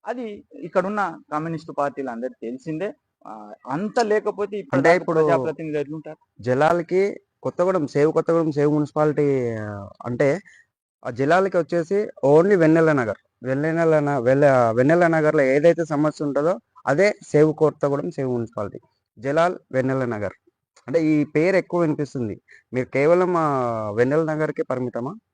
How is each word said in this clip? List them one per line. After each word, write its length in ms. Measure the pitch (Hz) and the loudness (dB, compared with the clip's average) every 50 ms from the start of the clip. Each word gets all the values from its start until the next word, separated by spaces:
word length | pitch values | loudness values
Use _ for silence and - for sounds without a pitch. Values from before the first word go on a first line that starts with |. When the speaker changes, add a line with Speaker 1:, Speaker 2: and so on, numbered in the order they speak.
| _ | _
Speaker 1:
అది 360 | 208 247 247 240 220 208 - _ _ - | -8 -8 -8 -8 -10 -12 -14 _ _ -18
ఇక్కడున్న 640 | 277 277 165 - 190 180 196 208 214 196 175 165 151 _ _ | -16 -16 -4 -4 -2 -2 -2 -4 -4 -4 -4 -6 -12 _ _
కమ్యూనిస్టు 400 | 151 151 160 165 165 156 - - | -8 -6 -4 -4 -6 -8 -10 -10
పార్టీలు 380 | - - 143 143 123 - 135 127 | -6 -4 -4 -4 -4 -6 -8 -8
అందరికీ 380 | 117 113 120 127 120 _ - | -8 -8 -8 -8 -10 _ -10
తెలిసిందే. 460 | 113 127 135 _ 160 156 156 185 214 - _ _ _ _ _ _ | -10 -10 -10 _ -8 -6 -6 -6 -8 -10 _ _ _ _ _ _
ఆ, 260 | - 107 110 104 104 - _ _ 123 | -18 -18 -18 -18 -20 -20 _ _ -8
అంత 300 | 131 160 202 214 - 247 | -6 -6 -6 -2 -2 -2
లేకపోతే 420 | 233 208 208 214 - 208 - 190 | 0 0 0 -2 -2 -4 -6 -6
Speaker 2:
అంటే 180 | 208 202 208 202 | -8 -8 -8 -12
Speaker 1:
ఇప్పటిదాకా 360 | 190 - - 135 135 165 175 | -8 -4 -2 2 4 4 4
Speaker 2:
ఇప్పుడు 240 | 185 170 175 170 160 | 4 2 0 0 2
Speaker 1:
ప్రజాప్రతినిధులు 600 | 156 151 - 143 127 160 - - 160 156 147 147 | 2 2 2 0 -2 -4 -6 -8 -8 -6 -6 -6
ఎట్లుంటారు? 600 | 143 139 156 160 147 156 156 _ _ _ _ - | -6 -6 -10 -14 -14 -16 -18 _ _ _ _ -10
Speaker 2:
జలాలకి 800 | 101 120 127 131 147 160 170 175 170 - 175 185 196 202 - - _ _ _ _ - | -4 -2 0 2 2 2 2 0 -2 -2 0 0 0 0 -4 -10 _ _ _ _ -10
కొత్తగూడెం, 440 | 131 - - 175 185 185 185 147 | -8 -2 -2 0 0 0 -2 -2
సేవ్ 260 | 127 - 143 147 160 151 | -2 0 2 2 2 2
కొత్తగూడెం, 380 | 160 151 - 165 170 165 160 | 0 0 2 0 0 0 0
సేవ్ 220 | 143 147 143 151 151 | 0 0 2 2 2
మున్సిపాలిటీ, 760 | 151 151 139 _ 151 151 151 143 147 147 143 139 131 123 120 | 0 -2 -2 _ 0 0 0 2 0 0 0 0 0 -2 -2
ఆ, 400 | 113 110 107 107 104 101 98 101 - _ - | -4 -6 -6 -8 -10 -10 -12 -14 -18 _ -8
అంటే 340 | 120 123 117 151 135 147 196 _ - - _ _ _ _ _ _ _ _ _ - | -8 -2 0 2 2 2 -2 _ -16 -20 _ _ _ _ _ _ _ _ _ -12
ఆ 40 | 131 | -12
జలాలకి 480 | 123 110 135 147 165 185 196 196 190 | -4 -2 0 2 4 2 2 2 0
వచ్చేసి 500 | 175 160 _ 175 170 160 160 196 202 214 - - - - | -2 -2 _ -2 -4 -2 -2 -2 -2 -2 -4 -6 -2 2
only 320 | 139 147 156 175 202 208 | 6 6 6 6 6 4
వెన్నెల 340 | 185 165 156 160 165 165 156 | 4 6 4 6 6 4 4
నగర్, 260 | 151 139 120 107 98 - _ _ _ _ - | 2 2 0 -2 -6 -8 _ _ _ _ -6
వెన్నెల 560 | 127 135 139 151 160 160 165 170 160 156 151 | -4 -2 -2 -2 -2 0 0 2 2 2 2
న-, 180 | 147 147 143 | 2 0 -2
వెల్ల-, 580 | 135 113 123 135 139 147 139 135 127 120 113 110 | 0 2 2 4 6 6 6 6 4 4 2 2
వెన్నెల 320 | 120 131 143 165 175 175 | 2 4 4 4 4 4
నగర్లో 360 | 165 165 160 151 151 151 151 139 | 4 4 2 2 2 2 2 2
ఏదైతే 420 | 131 135 147 147 170 165 165 170 | 4 2 4 4 4 4 2 -2
సమస్య 400 | 160 156 143 151 156 - - 156 | -2 0 0 0 0 0 -2 -6
ఉంటుందో 340 | 147 135 143 147 165 190 240 _ _ _ - _ | -2 -2 0 0 0 -2 -4 _ _ _ -6 _
అదే 280 | - 143 147 196 208 208 - - | 0 2 4 4 2 2 -2 -10
సేవ్ 300 | - - 151 151 156 151 | 0 4 4 4 4 4
కొత్తగూడెం, 580 | - 156 147 143 _ - 143 139 139 - 180 | 2 0 0 0 _ -2 -2 -2 -2 -4 -6
సేవ్ 200 | 165 - 135 127 | -6 -6 -4 -2
మున్సిపాలిటీ. 480 | 123 120 113 104 _ 107 104 98 - - _ _ _ _ _ _ _ 107 | -2 -4 -4 -6 _ -8 -8 -8 -10 -14 _ _ _ _ _ _ _ -10
జలాల్, 360 | 107 135 143 160 165 180 - - _ _ | -8 -2 0 2 0 0 0 -6 _ _
వెన్నెల 340 | - 131 127 131 131 135 127 | -4 -2 -2 0 -2 -2 -2
నగర్, 280 | 120 117 104 104 95 - _ _ _ _ _ _ _ _ - _ | -4 -4 -6 -6 -8 -10 _ _ _ _ _ _ _ _ -20 _
అంటే 180 | - 139 165 160 | -2 -2 0 2
ఈ 180 | 156 156 147 143 | 2 2 2 0
పేరు 320 | 147 _ 151 160 185 196 | 0 _ 0 0 2 2
ఎక్కువ 260 | 180 165 _ 175 175 | 0 -2 _ -2 -2
వినిపిస్తుంది. 600 | 170 156 147 135 147 135 - 135 120 104 95 - _ _ - - _ _ 113 | 0 0 -2 -4 -6 -8 -6 -6 -6 -6 -8 -10 _ _ -20 -20 _ _ -6
మీరు 120 | 123 123 | -6 -6
కేవలం, 520 | - - 131 143 156 170 180 185 180 180 | -4 -2 0 2 4 4 2 2 0 0
ఆ, 520 | 170 160 151 143 131 123 120 117 110 107 107 | 0 0 0 -2 -2 -2 -2 -4 -4 -6 -4
వెన్నెల 320 | 101 110 123 131 143 160 165 | 0 0 0 2 2 0 -2
నగర్కే 400 | 160 156 151 156 151 143 - 156 | -2 -2 -4 -4 -4 -4 -6 -6
పరిమితమా? 520 | _ 131 127 127 123 - 117 120 143 196 226 _ _ | _ -4 -6 -6 -6 -6 -8 -8 -8 -10 -12 _ _